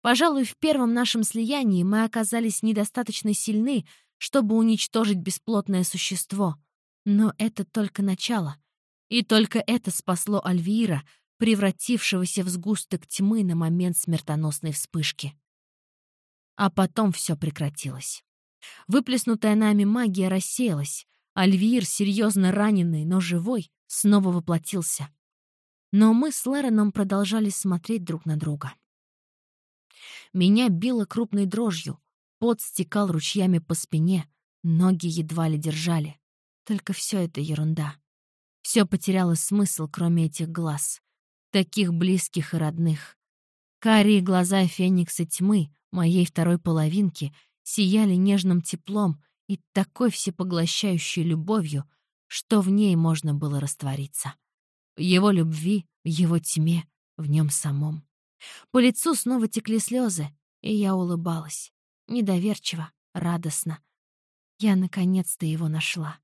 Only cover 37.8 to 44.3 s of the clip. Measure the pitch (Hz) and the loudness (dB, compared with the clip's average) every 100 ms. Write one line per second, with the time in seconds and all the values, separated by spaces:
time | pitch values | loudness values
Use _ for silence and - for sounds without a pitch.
37.8 | 147 - _ _ _ _ _ _ - 233 | -4 -8 _ _ _ _ _ _ -2 2
38.8 | 202 190 - 190 180 165 - 202 202 - | 2 0 0 0 2 0 0 2 0 -2
39.8 | 156 156 170 170 160 - 165 165 165 147 | -6 -2 0 2 2 -2 -6 -4 -4 -4
40.8 | - - _ _ _ _ _ 202 185 - | -6 -8 _ _ _ _ _ -2 0 0
41.8 | 185 170 185 185 - 170 151 165 156 165 | 0 2 2 2 0 -4 -4 -2 -2 0
42.8 | 165 156 - _ _ _ _ _ _ _ | 0 0 -6 _ _ _ _ _ _ _
43.8 | 226 220 208 208 185 | 4 6 6 4 4